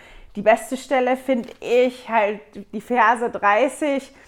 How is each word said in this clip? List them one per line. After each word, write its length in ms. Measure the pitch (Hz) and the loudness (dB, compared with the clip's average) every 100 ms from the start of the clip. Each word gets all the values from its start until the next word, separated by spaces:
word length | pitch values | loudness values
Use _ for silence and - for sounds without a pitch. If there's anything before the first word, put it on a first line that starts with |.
| - - - 202 | -20 -20 -16 -4
die 60 | |
beste 340 | 202 226 - 254 | 2 2 2 -10
Stelle 400 | - 262 247 254 | -2 0 0 -2
finde 320 | 262 247 226 - | -2 -2 -2 -12
ich 480 | - 240 254 254 - | 0 2 2 0 -4
halt 320 | 226 202 208 - - 196 | 0 0 -2 -12 -18 -12
die 80 | 220 | -12
Verse 500 | - 247 214 233 233 | -4 2 4 2 -2
dreißig 840 | - 202 208 269 - 302 277 - - | -2 0 2 0 -2 -2 -4 -6 -20